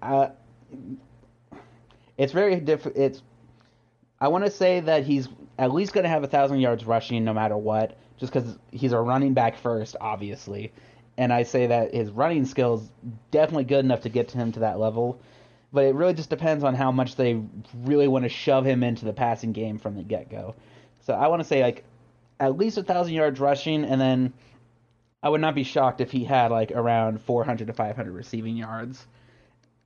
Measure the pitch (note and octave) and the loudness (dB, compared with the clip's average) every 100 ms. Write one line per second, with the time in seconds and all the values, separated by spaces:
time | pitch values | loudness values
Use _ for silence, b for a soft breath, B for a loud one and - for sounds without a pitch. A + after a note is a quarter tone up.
0 | A#2+ C#3 C3+ - - _ - C3 F#2+ C4 | 0 2 0 -2 -20 _ -20 -18 -16 -16
1 | - - _ _ _ - - - _ b | -18 -20 _ _ _ -20 -20 -20 _ b
2 | b - C3+ E3 G3+ F3+ D3 D3+ C#3+ C3+ | b -2 0 2 2 2 2 0 -2 0
3 | C3+ C3 - _ - b b b b b | 0 -2 -18 _ -20 b b b b b
4 | _ - C#3+ F3 G3+ G3+ F#3 F3+ D#3+ D#3 | _ -4 0 2 0 2 2 2 2 2
5 | C3+ C#3 B2 - - - B2+ D3+ G3 G#3 | 2 0 -2 -12 -12 -2 0 0 0 0
6 | F3 D#3 C#3 C#3+ C#3 C#3 B2+ A2+ A2+ A#2 | 2 0 0 2 2 4 2 2 0 -2
7 | - A#2+ A2+ G#2+ A2 G#2 G#2+ A2 A2 b | 0 -2 0 0 0 0 0 0 -2 b
8 | b - B2+ C3+ A#2 - _ A#2+ B2+ A#2 | b -12 -4 -4 -4 -10 _ -4 0 2
9 | A#2+ C3 C#3 C3 A#2 - A#2+ A2+ G#2+ - | 2 2 2 2 2 0 -2 -2 -4 -8
10 | A2+ G#2 G2+ G2 - G2+ A2 B B B | -8 -6 -8 -10 -12 -12 -12 B B B
11 | B - B2+ B2 A#2+ C3 A#2+ A#2+ G#2+ A#2+ | B -2 0 2 2 0 2 2 0 -2
12 | G#2 G#2 D#3 D#3+ C3 - A#2+ A2+ A2 - | -4 -2 0 0 0 0 0 0 -6 -16
13 | A#2+ A2+ _ D3+ D#3 D#3 B2 C#3 C3 A#2+ | -16 -16 _ 2 2 0 2 2 2 0
14 | A#2 A#2+ A#2 B2 A#2 A2+ A2 G2 A2 A2+ | 0 -2 -2 -4 -4 -2 -2 0 0 0
15 | A#2+ C3 b b b b b C#3 C3+ C3+ | -2 -4 b b b b b 2 4 4
16 | F3+ E3 D3+ D#3+ E3 D3+ C#3+ B2+ C3 C3 | 2 0 -4 -2 0 2 0 2 2 0
17 | A#2+ - B2 A#2 G#2+ G#2 - A#2+ B2+ D3 | 0 0 0 0 -4 -12 -16 -8 0 4
18 | C#3+ C3 A#2+ - - C3+ C3+ B2+ B2 A2+ | 4 2 0 -2 2 4 4 2 0 -2
19 | A2 G#2 A#2+ A2+ A2+ G#2+ A2 G#2 G#2+ G2+ | -6 -2 -2 0 -4 -4 -6 -6 -8 -8
20 | F#2+ G#2+ - A2 G2 - B B B _ | -6 -6 -8 -12 -12 -14 B B B _
21 | - A2 D3+ E3+ D#3 C3+ B2 - - - | -4 0 2 2 0 2 2 0 -10 -20
22 | _ _ _ - C3+ D3+ A3 G#3 F#3 F3+ | _ _ _ -2 0 0 0 -2 0 0
23 | F3 D#3+ D3+ B2+ C#3 C#3 D#3+ D#3 D3 C3 | 0 2 0 2 2 2 0 -2 0 2
24 | C3 B2+ B2+ b b b _ _ _ _ | 2 2 0 b b b _ _ _ _
25 | _ _ D3 D#3 D#3 C#3+ C3 D3+ C3 B2+ | _ _ 0 2 0 -2 -2 0 0 0
26 | B2 C3 A#2+ C3 A#2 A2+ A2 A#2+ A#2 A#2 | -4 -4 0 2 4 2 0 0 2 2
27 | A2 A2 - A#2+ A2+ A2+ A2 A2+ G#2+ A2 | 0 -2 -2 -2 -2 -4 -6 -4 -4 -6
28 | F#2+ F2+ - A2+ A2+ A2+ A2 A2+ A#2+ C3 | -10 -12 -10 -8 -6 -8 -8 -10 -12 -14
29 | - b b b b b _ _ | -20 b b b b b _ _